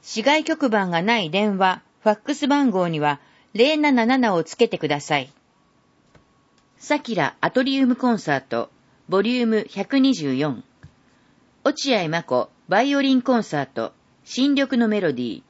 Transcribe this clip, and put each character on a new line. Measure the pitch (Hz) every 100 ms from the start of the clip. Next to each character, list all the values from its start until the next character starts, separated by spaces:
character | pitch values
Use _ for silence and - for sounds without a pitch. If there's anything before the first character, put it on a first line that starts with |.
市 | - -
外 | 220 302
局 | 311 311 277
番 | 214 190
が | 170
な | 190 233
い | 170
電 | 180 214 190
話、 | 185 185 _ _
フ | 220
ァ |
ッ | 208
ク | -
ス | 294 277
番 | 285 277
号 | 190 175
に | 156
は | 147 143 _ _ _
零 | 202 262 311
七 | 302 254 226
七 | 262 233
を | 180
つ | 160 -
け | 226
て | 170
く | 151
だ | 147
さ | - 147
い。 | 131 _ _ _ _ _ _ _ _ _ _ _ _ _ _ _
さ | - 294
き | 294
ら | 208 139 -
ア | 165
ト | -
リ | 262 269
ウ | 262
ム | 247
コ | 254
ン | 220
サ | - 139
ー |
ト、 | - 117 113 _ _ _ -
ボ | 185
リ | 202 247
ュ |
ー | 240
ム | 220 -
百 | - 190 277
二 | 269
十 | 220 147
四。 | 131 151 117 - _ - _ _ _ _ _ _ _
落 | 277 294 277
合 | 233 165
真 | 165
子、 | 165 127 107 _ -
バ | 185
イ | 269
オ | 285
リ | 277
ン | 262
コ | 247 247
ン |
サ | - 151
ー | 135
ト、 | - 113 _ _ _
新 | - - 269
緑 | 277 269 254
の | 233
メ | 214
ロ | 180
デ | 131
ィ | 123
ー。 | 98